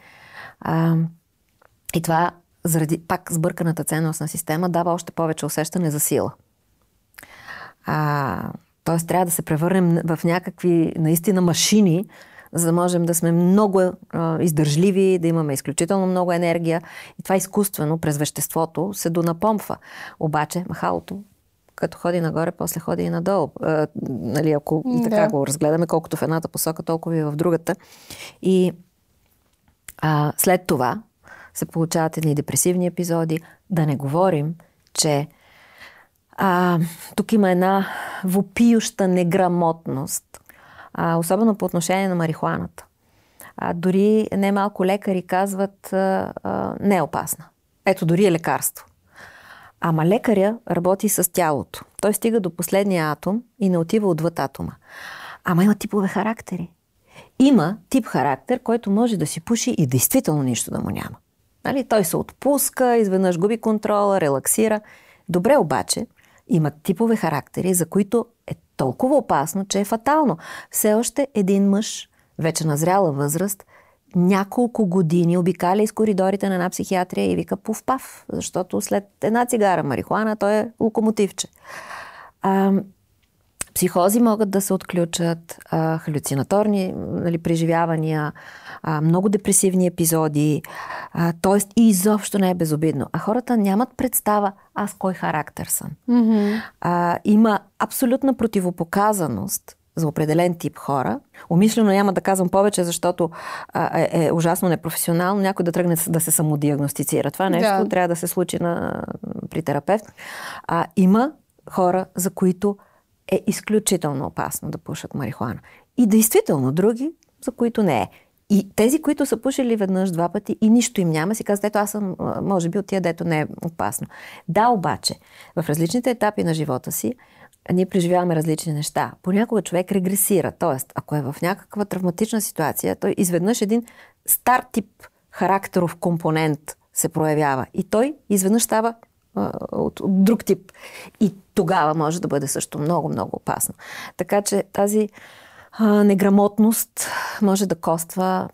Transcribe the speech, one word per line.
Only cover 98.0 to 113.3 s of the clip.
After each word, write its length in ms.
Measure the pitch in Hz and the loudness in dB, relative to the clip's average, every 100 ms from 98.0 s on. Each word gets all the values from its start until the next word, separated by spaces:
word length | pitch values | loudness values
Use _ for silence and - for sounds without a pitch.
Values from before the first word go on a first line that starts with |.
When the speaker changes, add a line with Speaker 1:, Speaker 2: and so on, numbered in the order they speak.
| 240 262 269 247 | 0 2 0 0
Speaker 1:
противопоказаност 1400 | 226 202 180 175 165 196 208 208 151 104 - - - - _ - | 0 0 -2 -4 -4 0 2 2 -2 -4 -6 -8 -10 -20 _ -4
за 120 | 156 | -2
определен 460 | 160 151 160 175 165 | 0 0 2 0 -2
тип 180 | 143 - | -6 -8
хора. 420 | - 139 - 254 - - - | -4 -2 -2 -4 -10 -20 0
Умишлено 400 | 170 214 233 208 | 4 4 4 4
няма 220 | 190 202 | 4 2
да 80 | 180 | 0
казвам 280 | - 190 175 | 0 0 2
повече, 360 | 196 208 196 | 2 2 2
защото, 460 | 170 165 175 180 165 - - - - | -2 -2 -2 0 -2 -4 -14 -14 -8
а, 280 | - 165 165 | -4 -2 0
е, 80 | 160 | 0
е 200 | 170 156 | 2 2
ужасно 360 | 170 165 185 185 | 2 2 2 0
непрофесионално 720 | 156 165 - - 170 180 208 | 0 -4 -4 -2 0 0 0
някой 240 | 190 196 | 0 0
да 80 | 175 | -2
тръгне 240 | 175 175 165 | 0 0 0
с-, 140 | - | 0
да 100 | 165 | -2
се 100 | 160 | 0
самодиагностицира. 1000 | 160 156 151 147 139 143 - 139 143 139 | 0 0 0 0 0 -2 -4 -2 -2 -2
Това 200 | - 190 | -2 0
нещо 340 | 175 214 196 | 2 2 0
Speaker 2:
Да. 40 | 196 | 0
Speaker 1:
трябва 200 | 185 175 | 0 0
да 80 | 170 | -2
се 100 | 180 | -4
случи 320 | - 175 175 | -4 -2 -2
на, 400 | 170 170 - - - - - - - | -2 -2 -4 -6 -8 -10 -12 -12 -8
при 120 | - | -6
терапевт. 420 | 160 143 - 208 - - - - - - - | -4 -4 0 -2 -2 -18 -18 -14 -14 -14 -4
А, 180 | 170 - - | -4 -2 2
има 360 | 185 214 277 - _ _ - | 4 4 2 -4 _ _ -8
хора, 360 | - 180 180 190 - | 0 2 0 -4 -6
за 140 | 180 | -6
които 460 | - 185 180 202 202 _ _ _ _ - | 0 0 2 -2 -4 _ _ _ _ -4